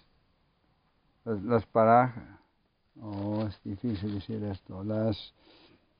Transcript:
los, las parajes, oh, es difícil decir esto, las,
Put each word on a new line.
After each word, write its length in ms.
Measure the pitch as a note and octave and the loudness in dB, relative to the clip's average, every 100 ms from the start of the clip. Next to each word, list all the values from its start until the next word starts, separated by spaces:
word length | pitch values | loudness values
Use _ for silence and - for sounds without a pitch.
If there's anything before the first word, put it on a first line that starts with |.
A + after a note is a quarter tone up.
| _ _ _ _ _ _ _ _ _ _ _ _ A#2 | _ _ _ _ _ _ _ _ _ _ _ _ -6
los, 160 | G#2 | -4
las 220 | G2+ A#2 - | 0 0 2
parajes, 580 | A#2 A2 A#2+ B2+ A#2 - - _ _ _ _ _ - | 4 8 8 6 -2 -16 -20 _ _ _ _ _ -16
oh, 460 | G#2+ G2+ G#2 G#2+ A2 | -10 -6 -4 -4 -4
es 120 | F2+ | -8
difícil 500 | A2 G2 B2 G2+ G#2 | -10 -6 -4 -2 -4
decir 300 | G2+ - A2 | -6 -6 -6
esto, 400 | G#2 F#2+ - F#2+ | -6 -8 -10 -8
las, 500 | G2+ G#2+ A2 G2+ - _ - - - - _ _ | -4 0 0 -2 -8 _ -20 -20 -20 -20 _ _